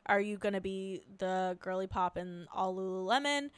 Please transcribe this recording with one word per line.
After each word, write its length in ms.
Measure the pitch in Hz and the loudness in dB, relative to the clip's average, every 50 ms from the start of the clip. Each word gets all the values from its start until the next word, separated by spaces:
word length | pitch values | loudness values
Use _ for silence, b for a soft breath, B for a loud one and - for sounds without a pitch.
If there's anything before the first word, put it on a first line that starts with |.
| - | 0
Are 140 | - 202 202 | 4 4 4
you 180 | 208 208 208 | 4 2 -2
gonna 240 | 190 - 202 202 190 | 0 0 0 0 0
be 420 | 185 190 190 190 190 190 185 - - - 196 - | -2 -2 -4 -4 -4 -6 -6 -8 -10 -14 -6 -4
the 380 | 185 185 185 185 185 185 180 180 | -2 0 2 2 2 0 -2 -4
girly 260 | - 190 185 190 190 | -4 -4 -2 -2 -2
pop 300 | 185 - 190 180 175 - | -2 0 0 0 0 0
in 300 | 175 180 180 175 175 175 - | -4 -6 -6 -8 -10 -12 -6
all 240 | - 190 190 185 185 | -2 0 0 0 0
Lululemon, 760 | 190 190 185 185 185 185 190 240 277 285 285 285 285 285 277 B | -2 -2 -2 -2 -2 2 2 2 4 4 2 2 2 0 -4 B